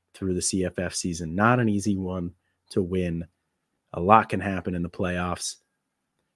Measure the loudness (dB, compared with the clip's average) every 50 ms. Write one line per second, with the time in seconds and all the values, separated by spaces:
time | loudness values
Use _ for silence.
0 | _ _ -10 -6 -4 -2 -2 -2 -2 -2 0 0 -2 -2 -2 -4 -6 -4 -6 -4
1 | -4 -4 -4 -4 -6 -4 0 2 4 4 4 4 2 2 0 0 0 0 -2 -2
2 | -2 -4 -4 -4 -6 -6 -8 _ _ _ _ _ _ -6 -4 -2 -2 0 -2 -2
3 | -2 -2 -2 -4 -8 -10 _ _ _ _ _ _ _ _ _ _ _ _ -8 -2
4 | 6 8 8 8 8 4 -2 -4 -2 -2 -4 -4 -4 -4 -4 -4 -4 -4 -4 -4
5 | -4 -2 -2 -2 -2 -2 -4 -4 -6 -8 -10 -12 _ _ _ _ _ _ _ _
6 | _ _ _ _ _ _ _